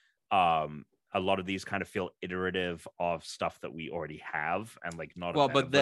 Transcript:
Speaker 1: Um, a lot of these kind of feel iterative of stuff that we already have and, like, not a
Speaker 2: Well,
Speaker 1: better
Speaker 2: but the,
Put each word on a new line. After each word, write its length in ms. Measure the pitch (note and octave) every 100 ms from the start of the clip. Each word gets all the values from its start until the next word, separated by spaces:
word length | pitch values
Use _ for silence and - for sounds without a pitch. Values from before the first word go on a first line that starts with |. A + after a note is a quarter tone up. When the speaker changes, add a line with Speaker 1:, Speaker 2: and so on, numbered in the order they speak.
| _ _ _
Speaker 1:
Um, 540 | G2 F2 D#2+ D2+ D2 - _ _ G2+
a 40 |
lot 200 | F#2 G2
of 60 | F#2
these 180 | F#2+ -
kind 160 | G2
of 60 | -
feel 220 | G#2 F#2 -
iterative 680 | F#2 F2+ F#2 F#2 F2+ E2+ - -
of 240 | F2 E2 -
stuff 340 | - F#2 -
that 120 | -
we 160 | D2 D#2
already 280 | E2+ D2+ D#2 -
have 440 | D#2+ D#2 F2+ A2+ -
and, 140 | E2+ E2+
like, 160 | D#2+ -
not 200 | F2 D3+
a 20 |
Speaker 2:
Well, 100 | C#3
Speaker 1:
better 140 | C#3
Speaker 2:
but 80 | C3
the, 60 | C#3